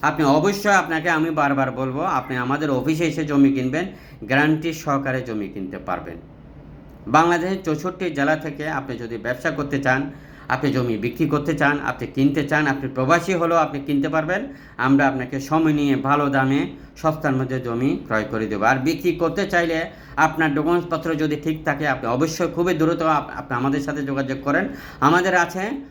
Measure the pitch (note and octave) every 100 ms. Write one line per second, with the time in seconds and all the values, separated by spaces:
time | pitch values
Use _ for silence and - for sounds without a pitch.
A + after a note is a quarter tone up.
0 | C#3+ D#3 D3 D3 F3+ G3 G#3 G3 D#3+ D#3+
1 | E3 D#3+ D#3+ D#3 C#3+ C#3 C3 A#2+ C3 C3
2 | F3+ D3 B2+ B2+ B2 C#3+ D3+ C3 C3 D#3
3 | E3+ D#3+ D3+ C#3+ C#3 C3+ B2+ D3 F#3+ -
4 | - - G#2 C3+ D3+ D#3 E3 D#3 - C#3
5 | C#3 C3 A#2+ G#2+ G2 G2+ F#2 F#2+ - F2+
6 | - E2 - - - - - - - -
7 | - C3 E3+ F3 F3 F#3+ F3+ D3+ F#3 F#3
8 | F3+ C#3+ C#3+ D#3 D#3+ - D3+ D3 C3+ A#2
9 | A#2 A2+ A2 B2 E3 D#3 C#3 C#3 C3+ C3
10 | D3+ - - - - B2+ C#3+ B2+ A#2+ A2
11 | A#2 - D#3+ D3 C#3+ D#3+ D3 D3 C#3+ B2+
12 | A#2+ - C3+ C#3 C#3+ D3+ D3+ C3+ C3+ B2+
13 | C3 E3+ E3+ F#3 E3 E3+ D#3 C#3+ C#3 C#3+
14 | D#3 D#3+ D#3 F#3+ C#4 - - - B2+ C#3
15 | C#3 C3 B2+ C3+ C3+ D#3 D#3+ D3+ C#3+ C3+
16 | C3+ C#3+ C#3+ C#3 C3+ C#3 F3+ - - -
17 | D#3+ D#3 D#3 C3 B2+ C3 A#2+ A#2 C3 E3+
18 | - A2 G#2 A2+ G#2+ G#2 G#2+ C3 C3 E3
19 | F3+ D#3 E3 F3 G3 F3+ E3+ D#3+ E3 -
20 | - - D#3+ D#3 D#3+ C#3 C#3+ F3 E3+ D#3+
21 | E3 D#3 D#3 D3 D#3+ D#3 - C#3 D3+ B2+
22 | A#2 B2 D#3 D#3+ E3+ - F3+ F3+ D#3+ E3
23 | D#3+ D3+ C#3 - C#3 B2 C#3+ C#3+ C#3 C#3+
24 | C#3 C3+ B2+ C3+ C#3 D3+ A3 - - -
25 | C3+ F3 F#3 F3+ E3+ F#3 G3 C#4 -